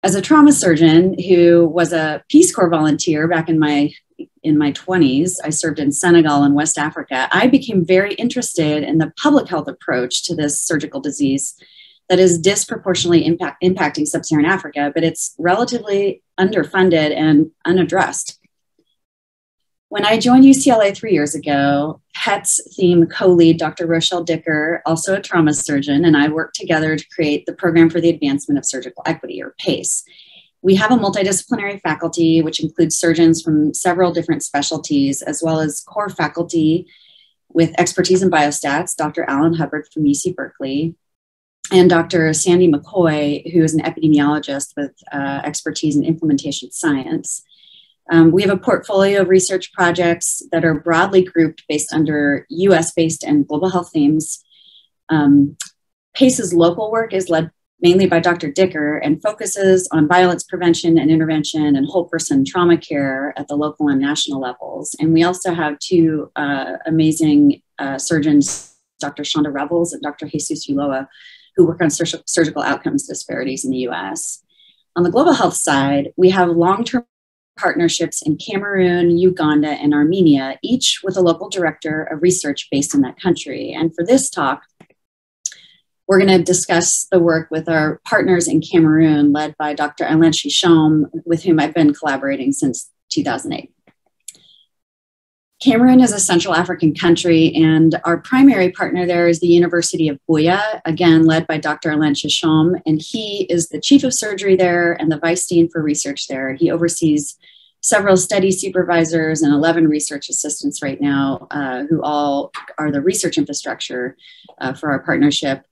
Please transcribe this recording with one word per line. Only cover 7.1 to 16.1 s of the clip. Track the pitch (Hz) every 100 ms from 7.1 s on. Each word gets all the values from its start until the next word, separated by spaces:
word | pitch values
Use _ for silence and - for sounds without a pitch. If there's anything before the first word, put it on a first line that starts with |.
| 131 131
I | 180 240
became | 277 - 202
very | 165 185 202 -
interested | 240 254 233 - 151 151
in | 147 160
the | 151 -
public | 302 285 -
health | 170 143
approach | - - 123 123 -
to | -
this | 165 147 143
surgical | - 160 147 139
disease | 151 139 277 277 - - _ _ - _ _
that | 185
is | 185 175
disproportionately | 170 202 - - 190 175 175 170
impact, | 160 165 156 -
impacting | 185 185 151 156 151
sub-Saharan | 165 - 156
Africa, | 151 190 156 147 143
but | 156
it's | 165 160 - _
relatively | 165 196 240 240 208 196 202